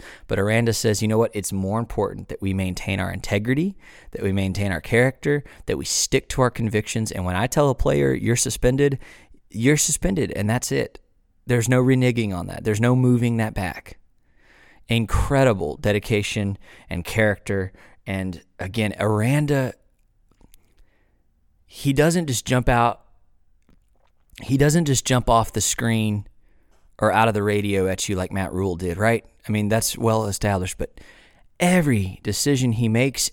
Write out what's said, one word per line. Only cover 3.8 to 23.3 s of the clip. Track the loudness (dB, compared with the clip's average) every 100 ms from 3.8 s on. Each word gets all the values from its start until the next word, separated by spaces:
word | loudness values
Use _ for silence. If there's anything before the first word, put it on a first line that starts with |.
| -16 -20 -16
that | -6
we | -2
maintain | 0 -2 -2 -2
our | -4
character, | 0 2 2 0 -2 -2 -4 -10 -6
that | -4
we | -4
stick | -4 0 -2 -2
to | 0
our | 0
convictions. | 0 -2 -2 -2 -4 -4
And | -4 -2
when | -2
I | 0
tell | 2 2
a | 2
player, | 2 2 2
'You're | 0 0 0
suspended,' | -2 0 0 4 2 0 -8 -20 -20 -20 _
you're | 0 2 4
suspended, | 2 0 0 0 -2 -2
and | -2
that's | -2 -2
it. | -4 -4 -8 _ _ _ _ -2
There's | 0 2
no | 4
reneging | 4 4 4 2 -2 -4
on | -6
that. | -4
There's | -2 2
no | 4 4
moving | 4 4 2 0
that | -2
back." | -4 -6 -8 -16 -20 _ _ _ _ _ _ _ _ -2
Incredible | -2 0 0 2 4 4 2 -2 -2
dedication | 0 0 0 -2 0 -2 -4 -6 -12 -20 -10
and | -8 -4
character. | 2 2 0 -4 -4 -4 -10 -20 -16 -8
And | -6 -6 -8 -16 -12
again, | -8 -4 -4 -2
Aranda, | 0 0 2 0 0 0 -2 -8 _ _ _ _ _ _ _ -20 _ _ _ _ _ _ _ _ _ _ _
he | -4 0
doesn't | 2 2 2 0
just | -4 0
jump | 0 4
out, | 4 2 0 _ _ _